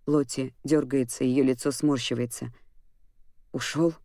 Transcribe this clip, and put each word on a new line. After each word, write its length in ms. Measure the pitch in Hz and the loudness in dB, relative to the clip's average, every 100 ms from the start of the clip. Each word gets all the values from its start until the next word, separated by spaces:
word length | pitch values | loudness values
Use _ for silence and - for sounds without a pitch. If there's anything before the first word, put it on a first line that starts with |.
| - | 0
Лотти 480 | 147 139 - 131 - | 2 2 -4 -6 -8
дёргается, 600 | 139 151 135 135 120 - | 2 2 2 0 0 -2
её 180 | 131 127 | 0 2
лицо 300 | 131 127 147 | 2 2 -2
сморщивается. 800 | 135 147 139 - 120 120 - 117 - - - - _ - _ - - _ | 0 0 0 -2 -4 -4 -6 -12 -14 -20 -20 -20 _ -20 _ -20 -20 _
"Ушёл?" 420 | - - 147 165 160 | -6 -4 2 0 0